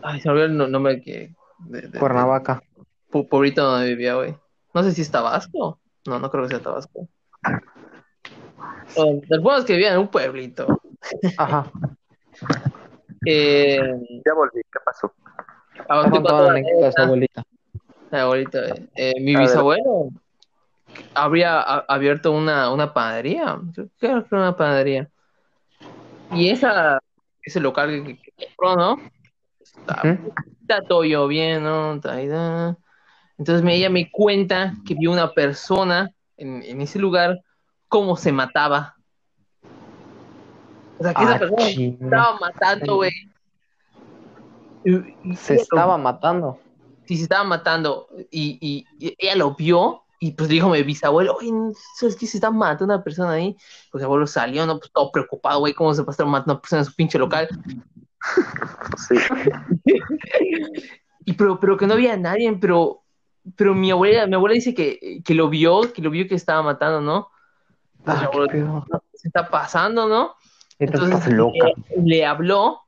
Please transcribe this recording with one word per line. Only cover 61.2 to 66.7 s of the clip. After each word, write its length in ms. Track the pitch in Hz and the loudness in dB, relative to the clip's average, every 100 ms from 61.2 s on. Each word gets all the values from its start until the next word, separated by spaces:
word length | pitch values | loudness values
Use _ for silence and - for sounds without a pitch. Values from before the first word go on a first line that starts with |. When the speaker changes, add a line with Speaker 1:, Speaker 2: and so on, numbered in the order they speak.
| - | -8
Speaker 1:
Y 60 | |
pero, 260 | 175 202 185 | 2 2 4
pero 160 | 196 196 | 2 2
que 120 | 202 | 2
no 80 | 220 | 4
había 200 | 247 208 | 4 2
nadie, 380 | 175 202 233 208 | -2 0 0 0
pero, 400 | 190 175 160 - _ _ _ _ - - | 2 4 2 -2 _ _ _ _ -20 0
pero 180 | 202 | 2
mi 160 | 190 190 | 2 2
abuela, 380 | 180 196 226 208 | 4 4 4 4
mi 80 | 190 | 2
abuela 180 | 196 | 4
dice 220 | 233 240 240 | 2 0 -2
que, 460 | 151 - - 92 165 | -2 -4 -12 -12 0
que 80 | |
lo 160 | 160 160 | 2 2
vio, 420 | 151 160 185 240 | 4 4 4 2
que 120 | 240 | -2
lo 80 | 156 | -4
vio 160 | 156 185 | -2 -2
que 80 | 185 | -2
estaba 260 | - 160 | 0 0
matando, 400 | 151 | 0